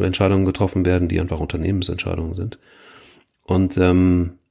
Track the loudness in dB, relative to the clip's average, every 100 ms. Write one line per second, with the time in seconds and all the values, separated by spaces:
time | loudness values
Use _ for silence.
0 | 0 0 2 2 0 0 -2 0 0 2
1 | 0 -2 -2 -4 -6 -4 -2 -2 -4 -6
2 | -6 -6 -6 -6 -8 -10 _ _ -20 -20
3 | -20 _ _ _ -2 0 2 2 4 4
4 | 4 2 0 -6 _